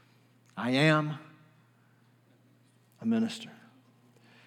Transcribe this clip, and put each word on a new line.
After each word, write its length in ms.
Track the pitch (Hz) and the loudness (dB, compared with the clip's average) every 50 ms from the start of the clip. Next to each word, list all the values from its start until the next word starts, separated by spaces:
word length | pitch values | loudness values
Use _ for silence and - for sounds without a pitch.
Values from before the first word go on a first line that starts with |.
| _ _ _ _ _ _ _ _ _ _ - | _ _ _ _ _ _ _ _ _ _ -10
I 140 | - 117 123 | -6 -4 0
am 480 | 127 135 151 160 156 156 151 151 156 - - - - - - - _ _ _ _ _ _ _ _ _ _ _ _ _ _ _ _ _ _ _ _ _ _ _ _ _ _ _ _ _ - | 2 4 4 4 4 4 2 -2 -6 -8 -12 -18 -20 -20 -20 -20 _ _ _ _ _ _ _ _ _ _ _ _ _ _ _ _ _ _ _ _ _ _ _ _ _ _ _ _ _ -6
a 40 | - | -2
minister. 420 | 113 113 113 113 113 - - - - - - - - - - _ _ _ _ _ - _ _ _ - - - - | 0 2 2 0 -2 -4 -8 -14 -16 -20 -20 -20 -20 -20 -20 _ _ _ _ _ -20 _ _ _ -20 -20 -20 -20